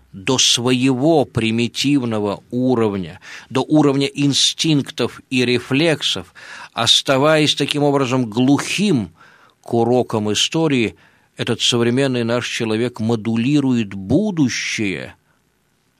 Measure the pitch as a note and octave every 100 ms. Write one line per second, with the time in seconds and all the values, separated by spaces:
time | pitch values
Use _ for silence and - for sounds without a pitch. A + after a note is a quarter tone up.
0 | _ G2 F#2+ - - - A#2+ B2+ C3 B2
1 | D3+ D#3+ A#2+ - A2 A2+ A#2 - C3+ C#3+
2 | A#2+ A2 G2+ G2 - B2 B2+ A#2+ A2 G2
3 | E2+ F#2 - - - B2 - D3+ C#3+ C#3
4 | C#3 - C#3+ B2+ - - D#3+ D3 - -
5 | A#2 - - B2+ A#2+ B2 - C3 E3+ C#3
6 | - G2 E2+ - - - - - A#2+ -
7 | - C3+ D3 D#3 D3 - C#3+ D3 C#3+ C#3
8 | B2+ C3 A#2 G#2+ B2+ C#3 - - G3+ C#3
9 | F2+ _ - _ _ _ - A#2 A#2 B2
10 | A#2 A2 G#2+ G#2 - D#3+ D#3+ C3 G#2 -
11 | _ _ _ - C3 A2+ - A#2+ A#2 B2
12 | C#3 B2 A#2 A#2+ A#2 - A2+ A2 B2 -
13 | A2 A#2 G#2+ A2+ A#2+ D3 C3+ A#2+ G#2 G2+
14 | F#2+ C#3 G#3+ E3 B2+ - - - G2+ D#2+
15 | B1+ - _ _ _ _ _ _ _